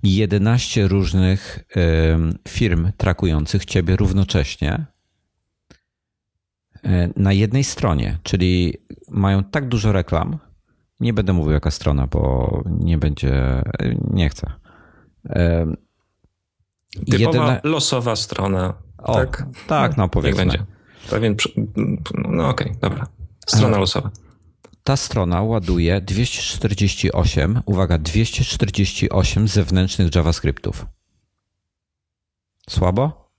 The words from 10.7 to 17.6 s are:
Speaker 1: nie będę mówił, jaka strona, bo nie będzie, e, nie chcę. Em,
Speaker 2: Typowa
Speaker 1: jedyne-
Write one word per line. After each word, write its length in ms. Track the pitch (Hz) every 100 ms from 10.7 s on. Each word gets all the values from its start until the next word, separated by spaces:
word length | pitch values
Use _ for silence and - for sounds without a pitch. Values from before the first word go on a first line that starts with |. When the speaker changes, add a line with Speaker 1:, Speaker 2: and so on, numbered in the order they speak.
| _ _ _
Speaker 1:
nie 140 | 120
będę 200 | 107 98
mówił, 180 | 90 76
jaka 180 | 76 78
strona, 360 | - - 71 67
bo 560 | 71 67 65 62 - - 82
nie 180 | 82 82
będzie, 360 | 78 71 67
e, 600 | 67 65 65 - - - - -
nie 180 | 95 78
chcę. 220 | - - - _ - - - _ _ -
Em, 480 | - 87 82 80 80 _ _ _ _ _ _ _ _ _ _ _ 98 -
Speaker 2:
Typowa 60 | -
Speaker 1:
jedyne- 420 | 117 160 147 127